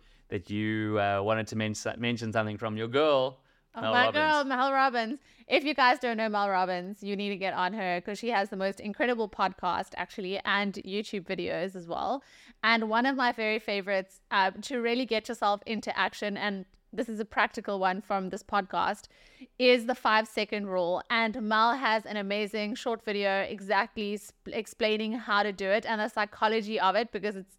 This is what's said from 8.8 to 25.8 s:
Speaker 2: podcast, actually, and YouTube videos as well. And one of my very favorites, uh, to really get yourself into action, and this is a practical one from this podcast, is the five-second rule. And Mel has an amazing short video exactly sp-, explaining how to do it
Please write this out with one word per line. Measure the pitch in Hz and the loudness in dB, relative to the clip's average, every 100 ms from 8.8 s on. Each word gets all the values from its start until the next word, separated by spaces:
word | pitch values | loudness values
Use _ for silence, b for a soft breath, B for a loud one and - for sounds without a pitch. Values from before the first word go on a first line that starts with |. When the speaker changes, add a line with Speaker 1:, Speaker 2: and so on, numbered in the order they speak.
| 208 202 247 233 208 | -6 -2 0 0 -2
Speaker 2:
podcast, | - 190 - 180 170 190 - | 0 -2 0 -2 -2 -4 -8
actually, | 180 - 185 196 | -8 -8 -6 -4
and | 214 196 202 | 0 0 0
YouTube | - 190 202 208 202 170 | -4 -6 -6 -4 -6 -6
videos | 185 175 160 190 | -4 -4 -2 -4
as | 185 165 | -6 -8
well. | 165 - 262 - B B B | -4 -2 -4 -6 B B B
And | 220 226 220 | 2 2 2
one | 226 | 2
of | 262 269 | 2 2
my | 247 | 0
very | 247 214 220 | 0 0 -2
favorites, | 233 202 190 190 190 - - | -2 -4 0 -2 -2 -10 -2
uh, | 208 190 202 | 2 2 0
to | - 254 | -6 -2
really | 233 240 247 | 0 0 0
get | 220 220 | -2 -2
yourself | 233 208 202 - | -2 0 0 -2
into | 208 - - | -6 -4 -2
action, | 185 - 208 202 | -2 -2 -6 -2
and | 202 196 185 _ _ | -4 -4 -10 _ _
this | 185 233 | -6 -4
is | 214 | -4
a | |
practical | 208 - 220 - 208 196 | -4 0 0 0 -6 0
one | 185 185 | 0 0
from | - 196 185 | -2 -2 -2
this | 196 | -8
podcast, | - 202 190 175 185 208 - B B B 262 - | -4 -2 0 0 0 -2 -8 B B B -12 2
is | 247 247 233 | 6 6 4
the | 247 | 0
five-second | 233 214 220 226 208 208 202 | 4 4 2 -2 -2 -2 -2
rule. | 185 175 180 - | 0 0 0 0
And | 226 226 240 | 0 0 -2
Mel | 214 220 233 | 0 4 4
has | 262 247 220 - | 4 2 0 0
an | 208 | -6
amazing | 196 208 208 220 208 240 | -2 -2 -2 -4 -4 -4
short | 247 226 | -4 -4
video | - 202 202 196 | -2 0 2 2
exactly | 185 202 196 196 233 226 208 208 | 0 -4 0 2 2 -2 -4 -6
sp-, | - - - - | -10 -20 -10 -8
explaining | 208 - 220 214 220 | -8 -2 0 2 0
how | 220 220 208 | -4 0 2
to | 208 | 2
do | 190 190 | 0 0
it | 214 | 2